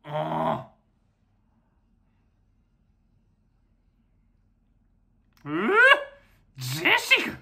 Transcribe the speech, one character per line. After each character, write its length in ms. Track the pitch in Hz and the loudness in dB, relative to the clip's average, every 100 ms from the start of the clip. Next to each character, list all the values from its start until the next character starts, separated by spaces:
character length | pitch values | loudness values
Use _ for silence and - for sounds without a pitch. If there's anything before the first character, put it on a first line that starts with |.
| 147 151 | -8 -8
あ 540 | 156 160 160 147 - _ _ _ _ _ _ _ _ _ _ _ _ _ _ _ _ _ _ _ _ _ _ _ _ _ _ _ _ _ _ _ _ _ _ _ _ _ _ _ _ _ _ _ _ _ _ _ | -6 -4 -4 -6 -10 _ _ _ _ _ _ _ _ _ _ _ _ _ _ _ _ _ _ _ _ _ _ _ _ _ _ _ _ _ _ _ _ _ _ _ _ _ _ _ _ _ _ _ _ _ _ _
ー。 60 | 143 | -8
う 20 | |
ぅ？ 200 | 156 214 415 523 - - - _ _ _ - | -4 2 6 6 4 0 -18 _ _ _ -14
ジ 240 | - - 349 | -10 -4 0
ェ 120 | - | 0
シ 240 | - 539 | 2 0
ー 20 | |
君？ 140 | 220 - | 0 -10